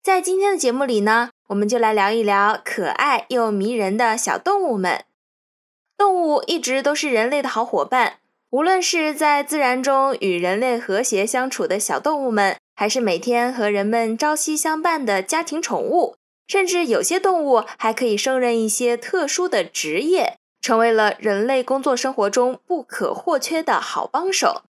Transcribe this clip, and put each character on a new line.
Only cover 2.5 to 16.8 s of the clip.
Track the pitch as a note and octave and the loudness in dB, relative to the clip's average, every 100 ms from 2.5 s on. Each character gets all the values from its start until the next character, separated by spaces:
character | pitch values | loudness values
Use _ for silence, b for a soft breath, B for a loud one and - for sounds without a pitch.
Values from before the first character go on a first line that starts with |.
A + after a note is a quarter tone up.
| G#3+ - | 0 -4
可 | - E3 | -4 -2
爱 | - D4 B3 - | 0 2 0 0
又 | B3+ A3+ | -2 0
迷 | G#3 G3+ | 0 -2
人 | A#3+ F#3+ G#3 | 0 0 2
的 | A#3+ A3+ | 0 0
小 | - G#2 | -2 -2
动 | F4 G4+ | 0 0
物 | F4 G#3+ | 0 0
们。 | F3+ D3 - _ _ _ _ _ _ _ _ - | 0 -2 -6 _ _ _ _ _ _ _ _ 0
动 | G4+ F#4 | 2 4
物 | E4 D4 - | 2 0 0
一 | E4+ | -4
直 | B3 C4+ | -2 0
都 | C#4+ | 0
是 | D4+ D4+ | -2 0
人 | A#3 A#3 | 0 2
类 | C#4+ | 0
的 | C4 | -2
好 | A3 | -4
伙 | A#3+ F3 C#3+ | -2 -2 0
伴， | B3+ A3+ - _ _ _ | 2 0 -2 _ _ _
无 | B3 | 0
论 | E4 F#4+ | 2 2
是 | F4+ F4 D#4 | 0 0 -2
在 | D4 D4+ C#4+ | 0 2 2
自 | C#4+ D4+ | 0 0
然 | C4 B3+ | 0 0
中 | C4 C4+ C4+ C4 | 2 2 2 0
与 | F#3+ F3 | -2 0
人 | F3+ G3 | 0 0
类 | B3+ A#3 | 0 -2
和 | A#3+ G3 | -2 -2
谐 | C4 G3 G#3+ | 0 0 0
相 | B3+ C4 | -2 -2
处 | - E3 | -4 -2
的 | F#3+ | -2
小 | - C#3 | -2 -2
动 | D4 D4+ | 0 0
物 | C4 | 0
们， | G#3+ G3 - _ - | 2 2 0 _ -4
还 | G#3 | -2
是 | B3+ | 0
每 | A3 F3 | 0 0
天 | A#3 A#3+ A#3+ | 0 0 0
和 | B3+ G#3 | 0 0
人 | G#3 G3+ | 0 0
们 | A#3 A3+ A3+ | 0 0 0
朝 | D4+ D4+ | 0 0
夕 | - D4+ | -2 -2
相 | D#4+ D#4 | -2 -2
伴 | E4+ D#4+ A#3+ | -2 -2 0
的 | F#3+ | -2
家 | F#3+ D#4+ | 0 -4
庭 | D#4+ D4+ | -2 -6
宠 | E4 F3 | -4 -4
物， | - A#3+ - - _ _ - | 0 0 0 -6 _ _ -4
甚 | G4 F#4 | 0 0
至 | F4+ | 0